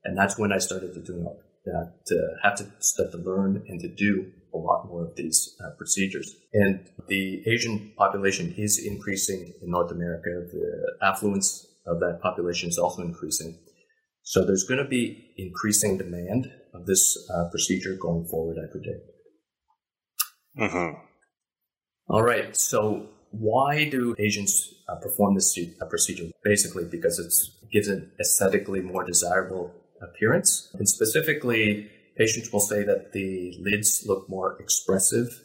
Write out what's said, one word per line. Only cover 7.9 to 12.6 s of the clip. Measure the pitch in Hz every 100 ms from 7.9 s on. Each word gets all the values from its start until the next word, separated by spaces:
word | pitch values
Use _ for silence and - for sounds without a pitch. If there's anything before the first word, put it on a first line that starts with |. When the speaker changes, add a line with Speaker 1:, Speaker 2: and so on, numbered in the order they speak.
| -
Speaker 1:
population | 98 101 98 98 85 -
is | 104 -
increasing | 104 101 - 98 - 95 85 -
in | 87
North | 87 85
America. | 85 87 82 87 87 87
The | 82 80 78 - -
affluence | 98 - 104 98 - - - _ 87
of | 85
that | 87 85
population | 92 - 87 87